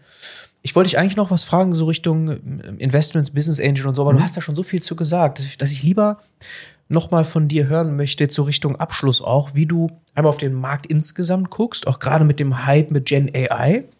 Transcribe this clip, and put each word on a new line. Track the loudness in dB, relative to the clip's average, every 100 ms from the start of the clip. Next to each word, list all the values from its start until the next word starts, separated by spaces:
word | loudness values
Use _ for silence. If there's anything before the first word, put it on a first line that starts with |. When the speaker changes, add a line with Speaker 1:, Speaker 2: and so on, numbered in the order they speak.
| _ -20 -18 -18 -20 _
Speaker 1:
Ich | -2 2
wollte | 4
dich | 2
eigentlich | 0 0
noch | 0
was | 0
fragen, | 2 2 2
so | 2 0
Richtung, | 0 0 0 0
ähm, | -4 -8 -12 -12 -6
Investments, | 0 2 2 0 0
Business | -2 -2 0
Angel | 0 0 0
und | 0
so, |
aber | 4
Speaker 2:
Mhm. | 4
Speaker 1:
du |
hast | 4 -2
da |
schon | -6
so | -6
viel | -4 -4
zu | -4
gesagt, | -4 0 2 0 0
dass | -10
ich, | -4
dass | -4
ich | 0
lieber | 0 2 2 -2 _ _ -20 -20 -20 _ -2
noch | -2 0
mal | 0 2
von | 2 2
dir | 2 2
hören | 0 0 -2
möchte, | -4 0
jetzt | 0
so | 0
Richtung | -2 0 -2 -4
Abschluss | -6 -2 0 0
auch, | 2 0 0
wie | 0 0
du | 0 -2 -4 _
einmal | 0 2
auf | 2
den | -2
Markt | -4 -4 -6 -2
insgesamt | 0 0 -2 -2 -2 -2
guckst, | -4 -4 -4 -4
auch | -4
gerade | 0 4
mit | 4 2
dem | 0 -2
Hype | 2 2 2
mit | 0 0
Gen | 0 0
A | 0 -2 0 2
I, | 0 -2